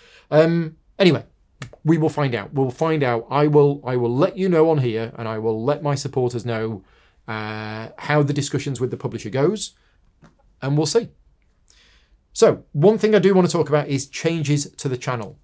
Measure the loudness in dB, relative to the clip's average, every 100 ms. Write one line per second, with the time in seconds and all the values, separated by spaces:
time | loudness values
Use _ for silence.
0 | _ -20 _ 4 4 2 -4 -10 _ 0
1 | 2 2 -4 _ _ _ -18 -6 0 2
2 | 0 0 -2 -2 -4 -2 -2 -2 -2 0
3 | 0 -2 -2 0 4 6 4 2 -4 -2
4 | 0 0 0 0 2 4 4 2 0 -4
5 | -6 -8 -8 -4 -2 -2 -2 -2 -2 -4
6 | -4 -2 -2 -2 -6 -4 -6 -8 -14 _
7 | _ _ -12 -10 -8 -10 -10 -10 -12 -12
8 | 0 0 2 -2 -4 -4 -6 -4 -6 -6
9 | -8 -8 -6 0 0 -2 -8 -14 _ _
10 | _ _ -20 _ _ _ -2 -2 0 0
11 | -2 _ _ _ _ _ _ _ _ _
12 | _ _ _ 2 2 2 -4 4 4 4
13 | 4 4 6 4 4 0 2 0 0 -4
14 | -4 -4 -2 -2 0 0 -2 -8 -6 -6
15 | -4 -6 -8 -16